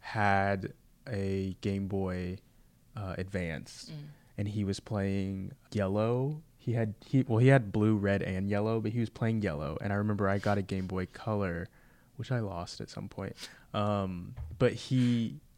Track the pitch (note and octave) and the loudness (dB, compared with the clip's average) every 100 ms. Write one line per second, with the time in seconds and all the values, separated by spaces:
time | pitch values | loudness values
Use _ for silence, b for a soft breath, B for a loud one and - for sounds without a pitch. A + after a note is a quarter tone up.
0 | - A2+ G2+ G2 G2 G2+ G2 - - _ | -8 0 4 4 4 0 -2 -10 -20 _
1 | - G#2 G2 G2 F#2+ F#2 G#2 G2 G2 G2 | -8 -4 0 0 -2 -2 -2 -2 0 -2
2 | F#2+ F2+ F2+ F#2+ - - - _ _ - | -2 -2 -4 -8 -12 -20 -20 _ _ -10
3 | F#2+ - F#2 F#2+ F2 D2 - - - D#3 | -8 -6 -4 -4 -2 -4 -8 -14 -14 -12
4 | D3 D3 B - G#2 G#2 G2 G2 - G#2+ | -14 -18 B -6 -4 -2 -2 -2 -4 -2
5 | G2 G2 F#2+ F#2+ F#2+ - _ G#2+ F#2+ G#2 | 0 0 -2 -4 -8 -12 _ -2 0 2
6 | A2 B2 C3+ D#3 - - - A#2 A2+ G2+ | 2 2 0 -4 -10 -10 -2 0 0 -4
7 | - C3+ B2 A2 B2+ C3+ G#2 G#2+ G#2+ G#2+ | 0 2 4 6 8 8 6 4 4 4
8 | G2+ G2 F#2+ F#2+ G2 G2+ A2 A2+ A2 A#2 | 4 2 2 -2 0 2 2 0 0 0
9 | A2+ - A2+ A2+ G2+ D2 D2 D2+ G2+ G2+ | -2 0 0 2 0 0 -4 -4 -2 0
10 | G#2+ G#2 G2 G2+ G#2 G2+ F#2 F#2+ F#2 F#2+ | 2 2 2 2 2 0 0 -2 -2 -4
11 | F#2 - A2+ G#2+ F#2+ E2+ E2 b b b | -4 -6 -2 0 0 -2 -6 b b b
12 | b - A#2 B2+ G#2 F2 E2+ - G#2 - | b -12 -4 -2 -2 -4 -8 -10 -10 -10
13 | G2+ - G2 - B B B G2+ G#2 G2+ | -10 -8 -10 -10 B B B -2 0 0
14 | F#2+ F2+ F#2 - - - B2 A#2+ - B2+ | -2 -6 -10 -12 -12 2 2 2 0 2
15 | B2 A#2 A2+ C#3 - | 4 2 0 -6 -14